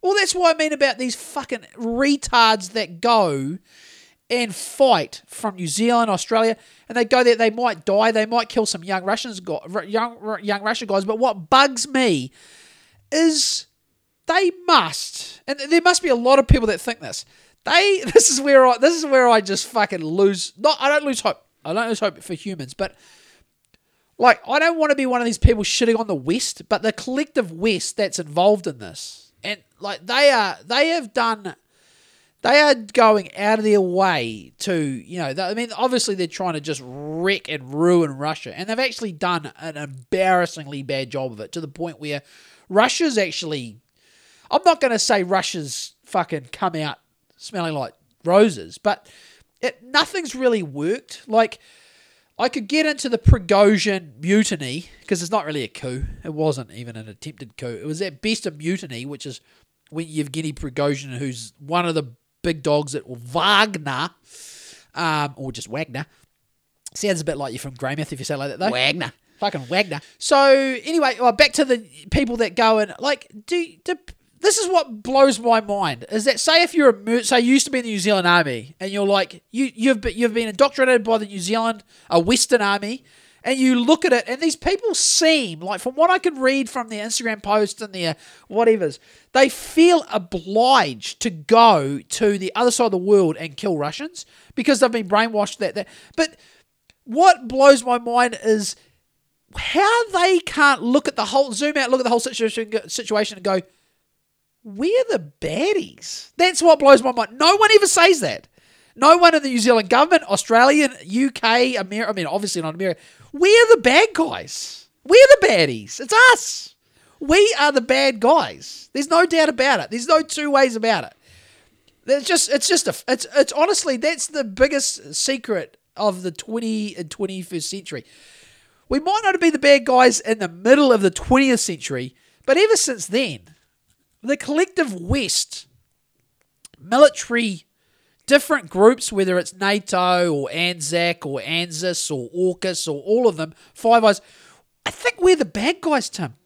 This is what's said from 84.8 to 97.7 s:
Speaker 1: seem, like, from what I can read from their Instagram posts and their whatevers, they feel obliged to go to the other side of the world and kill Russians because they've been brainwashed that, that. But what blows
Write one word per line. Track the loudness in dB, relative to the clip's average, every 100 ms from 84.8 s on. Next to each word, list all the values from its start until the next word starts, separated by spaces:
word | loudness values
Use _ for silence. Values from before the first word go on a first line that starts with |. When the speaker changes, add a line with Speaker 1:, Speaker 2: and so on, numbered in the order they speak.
| -2
Speaker 1:
seem, | -2 0 2 2 2 -2 -8
like, | -8 -8
from | -8
what | 0 2
I | 2
can | -2 -2
read | 0 0 -4
from | -8 -10
their | -10 -6
Instagram | -6 -6 -8
posts | -2 0 0 -4
and | -14
their | -6 -6 -6 -12 -20 _
whatevers, | 0 2 2 0 -6 _ _ _
they | 2 2
feel | 0 -8 4 4 4 0
obliged | -8 -6 -10 -4 0 4 4 2 -4 -12 -8
to | -8
go | -8 2 6 6 6 2 -6
to | -8 -2 0 0
the | -4 0
other | 0
side | 2 0
of |
the | 0
world | 2 4 4 0
and | -8 -8
kill | -6 -4
Russians | -4 -6 -12 -14 -20 _ _ -6
because | 0 4
they've | 2
been | 0 -2
brainwashed | 0 0 -2 -4 -4
that, | -6 -6
that. | -10 -14 -18 -4
But | -4 _ _ _ _ _ _ _
what | -8 4 6 6 0
blows | 4 6